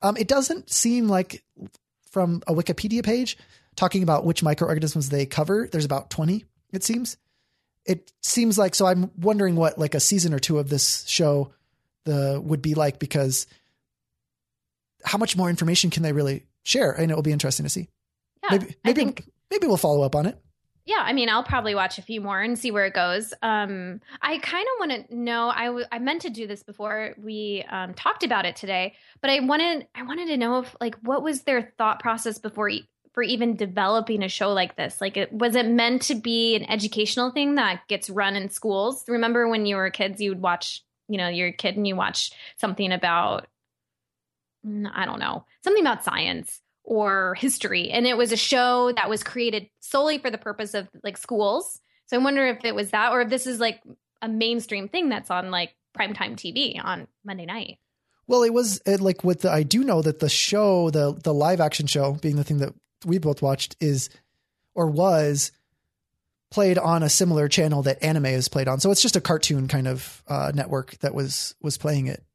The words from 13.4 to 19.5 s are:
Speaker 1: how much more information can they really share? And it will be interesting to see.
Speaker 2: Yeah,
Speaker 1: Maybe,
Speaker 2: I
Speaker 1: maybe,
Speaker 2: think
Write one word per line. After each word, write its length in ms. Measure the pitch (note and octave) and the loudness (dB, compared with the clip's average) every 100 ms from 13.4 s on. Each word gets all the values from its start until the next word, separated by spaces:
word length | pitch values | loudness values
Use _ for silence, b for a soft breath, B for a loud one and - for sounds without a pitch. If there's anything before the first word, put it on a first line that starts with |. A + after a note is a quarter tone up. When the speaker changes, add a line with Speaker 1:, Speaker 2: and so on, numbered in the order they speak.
| - b b b b _ _ _ _ _ _ _ _ _ _ _ | -4 b b b b _ _ _ _ _ _ _ _ _ _ _
Speaker 1:
how 140 | - G#3 | -4 0
much 200 | A3 F3+ | 0 2
more 120 | F3+ | 2
information 420 | E3+ E3 F3 F3 | 2 2 2 2
can 100 | D#3+ | 0
they 80 | D#3+ | 0
really 340 | D3 C#3 C#3 - _ | 2 0 -2 -8 _
share? 280 | - C4 E3+ | -2 2 2
And 200 | - E3 | 2 0
it 40 | D#3 | 2
will 80 | |
be 80 | D3+ | 0
interesting 320 | D3+ C3+ C#3+ | 0 0 -2
to 60 | C#3+ | -4
see. 180 | F#3 E3+ _ _ _ _ _ | -6 -8 _ _ _ _ _
Speaker 2:
Yeah, 60 | D4+ | 0
Speaker 1:
Maybe, 140 | G3 - | 0 0
Speaker 2:
I 100 | - | -2
Speaker 1:
maybe, 160 | A3+ D4 | 2 2
Speaker 2:
think 240 | C4 - - _ - | 2 -2 -14 _ -4